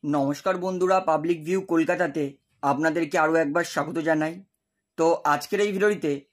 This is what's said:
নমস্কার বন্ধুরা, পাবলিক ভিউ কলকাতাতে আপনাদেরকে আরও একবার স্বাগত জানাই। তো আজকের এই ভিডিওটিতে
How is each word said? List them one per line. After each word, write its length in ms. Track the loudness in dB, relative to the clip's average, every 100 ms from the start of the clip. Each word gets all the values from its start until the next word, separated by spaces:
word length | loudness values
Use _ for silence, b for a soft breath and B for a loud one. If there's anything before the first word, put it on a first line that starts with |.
| -2
নমস্কার 400 | 0 0 -2 -2 -2
বন্ধুরা, 400 | -4 -2 2 2
পাবলিক 380 | 2 0 0 -2
ভিউ 160 | 0 -2
কলকাতাতে 640 | 0 0 2 0 0 -2 -4 -6 _ _
আপনাদেরকে 540 | -2 2 0 0 -2 2
আরও 160 | 2
একবার 300 | 2 2 0
স্বাগত 340 | -2 -4 -4 -4
জানাই। 360 | 0 0 0 -6 -18 _ _ _ _ 0
তো 80 | 2 2
আজকের 360 | 2 0 0 -2
এই 100 | 0
ভিডিওটিতে 400 | 2 0 2 -2 -4 -6